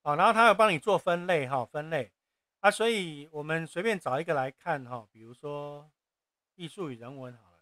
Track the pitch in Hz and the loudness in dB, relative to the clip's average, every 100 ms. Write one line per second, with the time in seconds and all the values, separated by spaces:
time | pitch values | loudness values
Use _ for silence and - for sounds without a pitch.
0 | 151 147 202 220 226 196 214 160 - 180 | 0 4 4 6 6 6 4 4 2 0
1 | - 175 175 170 127 135 117 151 156 160 | 2 -2 0 0 0 -4 -4 -8 -4 -4
2 | 110 _ _ _ _ _ 202 202 226 220 | -6 _ _ _ _ _ 2 2 -2 0
3 | 175 147 151 156 151 160 160 170 220 196 | -4 -10 -14 -12 -6 -6 -4 -4 -4 -4
4 | - 131 170 147 131 _ 180 147 123 123 | -2 -4 -2 -2 -2 _ -6 -6 -6 -14
5 | 104 110 113 123 147 147 147 147 151 _ | -14 -20 -20 -14 -12 -10 -12 -16 -20 _
6 | _ _ _ _ _ _ 165 - 160 117 | _ _ _ _ _ _ -16 -10 -10 -10
7 | 117 139 127 117 _ _ | -14 -14 -16 -18 _ _